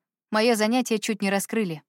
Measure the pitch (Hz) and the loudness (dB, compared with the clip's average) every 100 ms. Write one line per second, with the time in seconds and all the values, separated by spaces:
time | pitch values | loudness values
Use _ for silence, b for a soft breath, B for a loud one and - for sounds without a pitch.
0 | _ _ - 214 233 220 214 247 240 220 | _ _ -4 0 2 2 2 0 0 -2
1 | - 208 196 196 - 226 190 156 | -2 -2 0 0 -2 -2 -2 -6